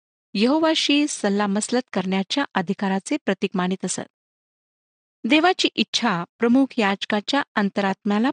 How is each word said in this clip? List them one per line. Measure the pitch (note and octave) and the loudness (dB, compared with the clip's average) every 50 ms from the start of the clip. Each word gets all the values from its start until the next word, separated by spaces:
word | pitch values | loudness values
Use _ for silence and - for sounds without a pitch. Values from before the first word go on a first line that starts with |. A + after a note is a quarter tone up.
| _ _ _ _ _ _ - | _ _ _ _ _ _ -2
यहोवाशी | G3 G#3 B3 C#4 D#4+ D#4+ D#4+ D#4+ D#4 - - C#4+ C#4+ D4 D4 | 0 2 2 2 2 2 2 2 0 0 2 2 2 2 0
सल्लामसलत | - - - G#3 G3 G3+ G#3 G#3 G3 G#3 G#3+ - - A#3+ C4 _ - | -2 -2 -2 0 0 0 0 0 0 -2 -2 -2 -2 -2 -4 _ -4
करण्याच्या | G3+ F#3 F#3 F#3+ F#3+ G3 - - - C#4 - - | -4 -2 -2 -2 -2 -2 -2 -2 -4 -4 -2 -2
अधिकाराचे | F#3+ F#3 - G3+ - - G3 F#3+ G3 - - C#4+ D#4 - | -4 -2 -2 -4 -4 -2 -2 -2 -2 -4 -4 -6 -4 -2
प्रतीक | - G3 - - G3 - | -2 -4 -2 -2 -4 -2
मानित | F#3+ F3+ F3+ F#3+ F#3 - | -2 -2 -2 -2 -4 -4
असत. | F3+ - - - - _ _ _ _ _ _ _ _ _ _ _ _ _ _ _ _ _ _ _ _ _ _ - | -6 -6 -6 -8 -12 _ _ _ _ _ _ _ _ _ _ _ _ _ _ _ _ _ _ _ _ _ _ -2
देवाची | A3+ C4 D#4 D#4 F4+ F#4 - - D4+ - | 2 2 4 4 4 2 2 0 -2 0
इच्छा | - A3 - - - - A#3+ G3 E3+ E3+ - _ - | -2 -2 -2 -2 -2 0 0 0 -2 -4 -8 _ -2
प्रमुख | - A#3+ A#3 C4+ C#4 B3+ - - | 2 4 4 4 4 2 0 0
याजकाच्या | G#3+ G3 G3+ G3 - - - G#3 G3+ - - C#4 - _ - | 0 0 0 -2 -4 -2 -2 -2 -2 -2 -2 -2 -2 _ -2
अंतरात्म्याला | - G3+ G3 - - G3+ G3 F#3+ - - G#3 G#3 G#3 A3+ C4 | -2 -2 -2 0 -2 -2 -2 -2 -2 -2 -2 0 0 0 -2